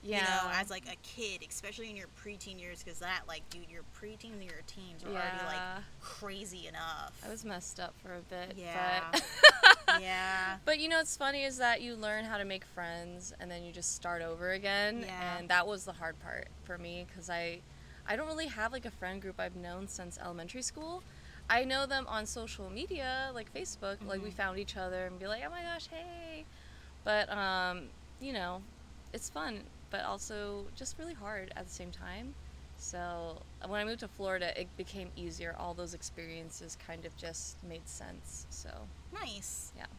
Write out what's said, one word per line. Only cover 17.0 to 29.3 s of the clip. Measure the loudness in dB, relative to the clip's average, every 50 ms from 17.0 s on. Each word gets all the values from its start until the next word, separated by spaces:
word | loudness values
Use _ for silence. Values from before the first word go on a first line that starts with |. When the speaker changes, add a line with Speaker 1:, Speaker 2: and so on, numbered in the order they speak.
| -8 -10 -12
Speaker 1:
'cause | -12 -6 -4
I, | -2 -2 0 -2 -4 -6 -10 -16 -16 -16 -16 -16 -16 -12 -2
I | -2 0
don't | 0 0
really | -2 -2 -2 -2
have, | -2 -2 0 4 4
like, | 4 2 2
a | -4
friend | -6 -4 -4 -4 -4 -4
group | -4 -6 -2 -2
I've | -2 -2 -2
known | -6 -6 -6 -4 -4 -4 -6
since | -6 -6 -6 -8 -8
elementary | -6 -6 -6 -6 -6 -6 -6 -6 -4
school. | -4 -4 -4 -4 -6 -6 -6 -6 -8 -12 -16 -16 -14 -14 -14 -14 2 4
I | 6 6 6
know | 4 2 2 2
them | 2 0 0 0
on | 0 -2 -2 -2
social | -2 -4 -6 -6 -6 -6 -8 -6 -6
media, | -4 -4 -4 -4 -4 -2 -2 -2 0 0 -2 -2 -4
like | -6 -8 -6
Facebook, | -8 -6 -6 -6 -6 -4 -4 -4 -4 -4 -4
like, | -4 -4 -2
we | -4 -6
Speaker 2:
Mm-hmm. | -2
Speaker 1:
found | 0 0 0 0 -2
each | -4 -4 -4
other | -4 -2 -2 -2 -2 -2
and | -4 -6 -6
be | -4
like, | -4 -2 -2 -2
"Oh | -6
my | -6 -4 -4
gosh, | -4 -4 -6 -6
hey." | -8 -10 -10 -10 -10 -10 -10 -10 -10 -10 -10 -12 -14 -16 -16 -16 -16 -16 -14 -16 -16 -16 -6 0
But, | 4 4 4 4 2
um, | 0 0 2 2 4 4 2 2 0 -2 -6 -10 -12 -14 -16 -16 -14 -8
you | -6 -4
know, | -2 -2 -2 -2 -4 -6 -8 -12 -16 -16 -16 -16 -16 -16 -14 -10
it's | -8 -8 -8
fun, | -6